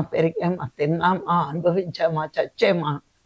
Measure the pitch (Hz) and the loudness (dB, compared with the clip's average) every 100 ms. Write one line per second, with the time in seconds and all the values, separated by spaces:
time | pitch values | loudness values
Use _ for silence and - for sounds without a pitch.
0 | - - 165 - 175 180 123 - 147 165 | 0 0 0 0 -2 -2 -6 -4 0 2
1 | 175 190 - 175 143 160 170 180 180 - | 2 0 0 0 0 0 0 0 -2 -2
2 | 165 156 156 - - - 208 175 151 143 | 0 0 -4 -2 -4 2 2 2 0 -4
3 | _ _ | _ _